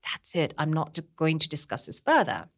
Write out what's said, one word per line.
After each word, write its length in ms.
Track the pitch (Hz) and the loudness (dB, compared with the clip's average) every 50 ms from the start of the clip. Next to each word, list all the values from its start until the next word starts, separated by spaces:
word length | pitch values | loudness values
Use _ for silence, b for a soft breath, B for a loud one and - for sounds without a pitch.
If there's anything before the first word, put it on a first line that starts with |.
| - | -8
"That's 320 | - - - _ - - | -8 -10 -8 _ -4 0
it. 180 | 175 156 - - | 0 0 0 0
I'm 160 | - 151 156 156 | -2 0 0 2
not 200 | 160 156 - - | 0 0 -2 -4
d-, 100 | 170 160 _ _ | -8 -10 _ _
going 240 | - 165 160 160 160 | 0 0 2 2 2
to 80 | - - | 0 0
discuss 360 | 156 147 - - - - - | -2 -4 -4 -4 -4 -6 -6
this 160 | - - - | -6 -8 -4
further." 480 | _ - 311 302 226 - 104 90 82 - _ | _ 4 4 4 4 2 0 -6 -6 -12 _